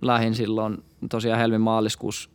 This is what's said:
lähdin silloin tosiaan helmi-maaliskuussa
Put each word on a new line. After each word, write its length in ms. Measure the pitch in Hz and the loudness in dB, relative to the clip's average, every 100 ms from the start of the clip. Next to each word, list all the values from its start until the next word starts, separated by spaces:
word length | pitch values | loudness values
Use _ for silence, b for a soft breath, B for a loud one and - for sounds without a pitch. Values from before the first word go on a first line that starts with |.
lähdin 340 | 123 117 113 110 | 0 2 2 0
silloin 480 | 107 110 110 98 - - - | -2 -2 -2 -6 -12 -12 -6
tosiaan 300 | 113 113 113 | -4 0 2
helmi-maaliskuussa 880 | 117 110 110 113 107 - 110 - - | 2 2 2 2 0 -2 -8 -8 -12